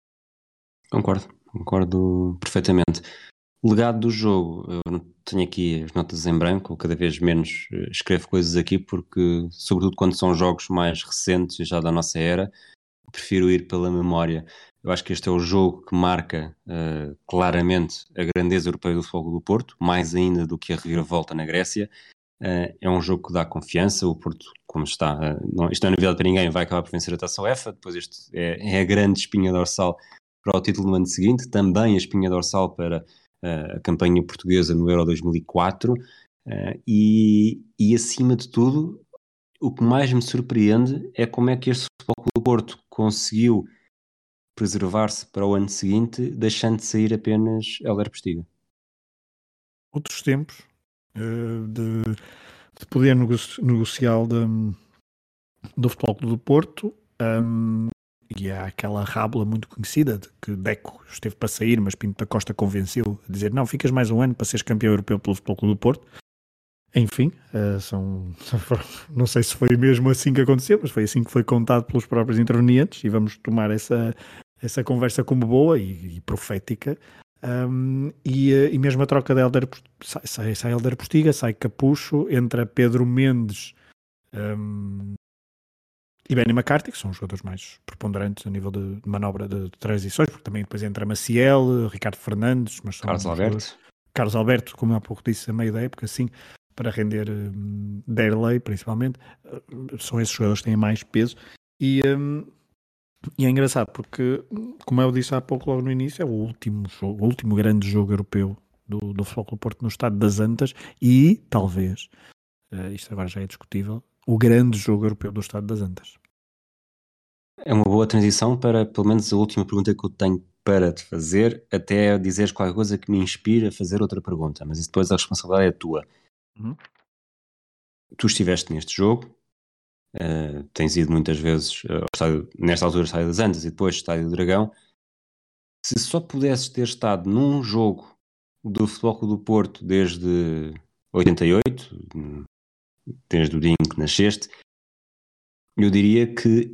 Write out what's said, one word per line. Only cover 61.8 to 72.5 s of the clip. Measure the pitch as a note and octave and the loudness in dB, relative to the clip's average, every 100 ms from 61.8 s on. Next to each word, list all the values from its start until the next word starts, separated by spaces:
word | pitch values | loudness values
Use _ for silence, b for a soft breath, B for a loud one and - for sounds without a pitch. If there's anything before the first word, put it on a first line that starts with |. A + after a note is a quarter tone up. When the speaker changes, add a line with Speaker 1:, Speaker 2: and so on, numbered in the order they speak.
| G2 - | 2 -2
Speaker 2:
Pinto | G#2 G2 | -6 -6
da | G#2 | -2
Costa | A2 - | -4 -4
convenceu | G2+ G2+ G2+ F#2+ - G#2+ G2+ - | -2 -2 -2 -4 -2 -2 -4 -8
a | |
dizer, | G2 G#2 | -4 -2
"Não, | B2+ B2 | -2 -2
ficas | C3+ C3 | -2 0
mais | C3 A#2 | 2 2
um | A2+ | 2
ano | B2+ A#2+ | 2 0
para | A#2 | -4
seres | A2+ | -4
campeão | - A2 A2 | -2 0 4
europeu | G#2 G2 G#2 | 2 2 -2
pelo | - F#2+ | -2 -4
Futebol | - G2 | -4 -2
Clube | G#2 G2+ | 0 2
do | |
Porto." | A#2+ C#3+ _ B - _ _ _ _ _ _ - | 2 0 _ B -20 _ _ _ _ _ _ 2
Enfim, | A2 - C3+ - _ | 2 2 0 -2 _
eh, | G#2+ G#2 G2 | -2 -2 -2
são, | - G2+ F#2+ F#2+ F#2 F2 | -4 -6 -4 -6 -8 -12
<laughs> | - A#2+ - A#2 - - - | -6 -4 -2 -2 -4 -16 -8
não | C#3 B2 | -2 0
sei | - | 2
se | A2+ - | 0 2
foi | A#2+ A#2+ | 4 6
mesmo | C3 B2 B2+ | 6 6 4
assim | C3 - | 2 2
que | C3 | 4
aconteceu, | B2+ C3+ C3 G#3 | 4 4 4 2
mas | D#3 | 2
foi | - | -2
assim | G#2+ B2+ | 0 0
que | A#2 | 0
foi | B2+ | 0
contado | A#2 A#2+ A#2 B2 A2 | 2 2 4 2 2
pelos | B2+ - | -2 0
próprios | A#2 A2+ A2+ | 0 2 2
intervenientes | A#2 | 2